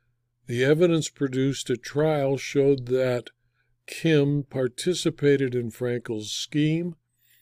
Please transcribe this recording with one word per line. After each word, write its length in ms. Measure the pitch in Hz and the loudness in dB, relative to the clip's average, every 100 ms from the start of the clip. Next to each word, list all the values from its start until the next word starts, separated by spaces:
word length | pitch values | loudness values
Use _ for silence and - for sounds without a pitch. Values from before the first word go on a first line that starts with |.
| _ _ _ _ - | _ _ _ _ -8
The 160 | 120 | 0
evidence 440 | 131 156 175 165 151 | 2 4 4 2 -2
produced 640 | - 139 127 135 131 - | -4 -2 0 0 -2 -4
at 140 | 123 | -4
trial 520 | - 139 156 151 135 135 | -4 -2 0 2 0 -2
showed 500 | - 143 139 139 120 | -2 0 2 2 0
that 440 | 127 131 123 - _ _ _ _ _ - | 0 0 -2 -4 _ _ _ _ _ -18
Kim 560 | - 165 156 143 147 | -4 2 4 2 0
participated 1120 | 135 131 127 - 180 175 170 - 143 139 135 | -2 -2 -2 -2 -4 0 -2 0 2 4 2
in 160 | 123 117 | -2 -4
Frankel's 640 | - 123 120 - 110 104 | -4 -4 -4 -4 -8 -6
scheme 640 | - - 147 151 160 175 165 _ _ _ _ | -8 -6 0 0 0 -4 -10 _ _ _ _